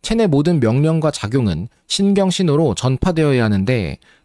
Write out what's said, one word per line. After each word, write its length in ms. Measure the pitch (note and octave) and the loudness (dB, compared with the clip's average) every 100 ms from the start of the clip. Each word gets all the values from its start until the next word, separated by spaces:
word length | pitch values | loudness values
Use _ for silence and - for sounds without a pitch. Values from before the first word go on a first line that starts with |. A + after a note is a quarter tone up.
체내 240 | - A3+ G#3+ | -2 0 2
모든 340 | C#3 D3+ E3+ | 2 2 2
명령과 500 | A2+ B2 D#3 D#3+ D#3 | 2 2 2 0 -2
작용은 580 | - G#2 C3 A2 D#2+ G#2 _ _ | -4 -4 -2 0 -2 -8 _ _
신경 440 | - G3 G3 F#3+ | -2 0 2 0
신호로 440 | F3+ F3+ C#3+ D#3+ | 0 0 2 0
전파되어야 720 | F#2+ B2+ C3 F#3+ D#3+ D3+ C3 | 0 -2 -2 -2 0 0 2
하는데 540 | A2 G2+ F#2+ B2+ E2+ C#2 _ _ | 2 0 0 -2 -4 -8 _ _